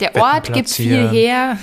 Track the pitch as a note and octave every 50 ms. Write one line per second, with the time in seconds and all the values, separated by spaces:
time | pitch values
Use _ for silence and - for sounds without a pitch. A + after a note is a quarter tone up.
0 | G3+ - - G#3 A3+ C4 D4 D#4 - - - C4 A3+ - - - A#2 A#3 C4 B3+
1 | - A2 - A3+ A3+ A#3+ B3 B3+ C4 C4 A#3 F#3+